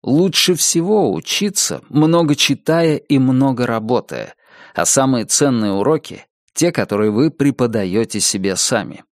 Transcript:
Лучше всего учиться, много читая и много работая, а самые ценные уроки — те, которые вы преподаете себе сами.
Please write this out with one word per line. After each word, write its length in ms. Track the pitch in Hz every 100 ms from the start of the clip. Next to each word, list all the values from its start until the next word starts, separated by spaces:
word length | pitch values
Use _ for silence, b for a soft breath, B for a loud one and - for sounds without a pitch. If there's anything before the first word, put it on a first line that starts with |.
Лучше 500 | - 143 185 - -
всего 580 | 175 - 170 175 214 139
учиться, 680 | 80 - - 202 - - 71 -
много 480 | 147 156 170 156 143
читая 600 | - 139 - 165 165 147
и 220 | _ 139
много 480 | 131 131 135 127 120
работая, 720 | 113 110 120 - 65 55 - B B B
а 120 | - 85
самые 380 | - 131 127
ценные 480 | 104 - 143 120 107
уроки — 540 | 98 113 156 - - - _ _
те, 160 | - 170
которые 400 | 170 95 104 107
вы 200 | 107 156
преподаете 920 | 139 143 - 120 110 95 101 113 107
себе 340 | - 101 95
сами. 480 | 90 - 117 92 - _